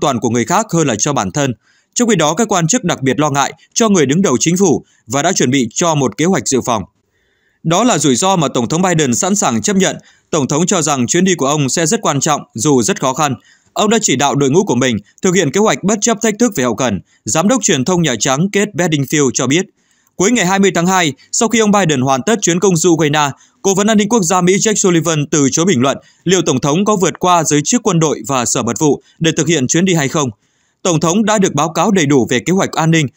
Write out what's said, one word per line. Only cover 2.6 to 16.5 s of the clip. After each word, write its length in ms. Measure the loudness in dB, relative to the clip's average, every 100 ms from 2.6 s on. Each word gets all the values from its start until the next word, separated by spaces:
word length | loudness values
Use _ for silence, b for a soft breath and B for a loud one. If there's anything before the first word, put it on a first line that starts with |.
| 0
chức 160 | 0
đặc 180 | -2 -2
biệt 180 | -2 0
lo 100 | 0
ngại 240 | 0 -2 -6 b
cho 160 | -2 2
người 160 | 4 2
đứng 160 | 2
đầu 160 | 2 0
chính 180 | 0 2
phủ 280 | 2 2 b b b
và 140 | -2
đã 120 | 0
chuẩn 180 | 0 0
bị 160 | 0 -2
cho 220 | -2 0 0
một 220 | -2 0
kế 80 | 0
hoạch 220 | 0 0
dự 140 | -2 -2
phòng. 180 | -4 -6 _ _ _ _ _ _ _
Đó 200 | -2 0
là 140 | 2 2
rủi 180 | 2 2
ro 200 | 2 0
mà 120 | 0
Tổng 220 | -2 -2
thống 120 | -2
Biden 340 | 0 0 0 0
sẵn 200 | -2 0
sàng 260 | 0 0
chấp 140 | -2 0
nhận. 200 | 0 -4 b b b
Tổng 180 | -2 0
thống 180 | -2 0
cho 160 | 0
rằng 260 | 0 -2 0
chuyến 160 | 0
đi 120 | 2 0
của 120 | 0
ông 220 | 0 -2
sẽ 160 | -2 -2
rất 160 | -2
quan 180 | -2 -2
trọng, 220 | -2 -2 -4
dù 280 | -4 0 2
rất 200 | 0 -2
khó 120 | -2
khăn. 220 | -2 -4 -4 b b b
Ông 160 | -4 0
đã 80 | 0
chỉ 140 | 0 0
đạo 200 | 0 0
đội 140 | 2
ngũ 140 | 2
của 120 | 0 0
mình 220 | -2 -4 b b
thực 140 | 0 0
hiện 160 | 0
kế 80 | 0
hoạch 240 | 0 0
bất 140 | -2 0
chấp 160 | 0 0
thách 120 | -2 0
thức 120 | -2